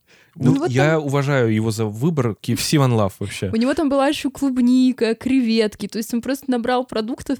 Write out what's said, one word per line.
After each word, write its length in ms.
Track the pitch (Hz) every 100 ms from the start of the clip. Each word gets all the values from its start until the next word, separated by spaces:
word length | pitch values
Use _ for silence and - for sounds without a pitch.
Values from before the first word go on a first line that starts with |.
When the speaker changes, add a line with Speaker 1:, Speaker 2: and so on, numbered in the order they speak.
| _ _ _ 165
Speaker 1:
Ну, 180 | -
Speaker 2:
Ну, 60 | 277
вот 100 | 330
Speaker 1:
я 200 | 127 151
Speaker 2:
там 100 | 160 147
Speaker 1:
уважаю 440 | 143 139 139 117
его 160 | 107 113
за 140 | 104 110
выбор 500 | 107 156 151 117 98
К 140 | -
Ф 120 | 117
С 120 | - 156
One 200 | 131 113
Love 180 | 98 -
вообще. 300 | 98 - 95
Speaker 2:
У 40 | 226
него 160 | 254
там 160 | 294 285
была 180 | 277 269
еще 220 | 294 269
клубника, 800 | - 277 254 240 254 254 247 226 226
креветки. 720 | 247 262 226 226 214 - 202
То 100 | 214
есть 160 | -
он 80 | 240
просто 280 | 240 277 -
набрал 340 | 247 226 254 254
продуктов, 540 | 226 220 277 - 262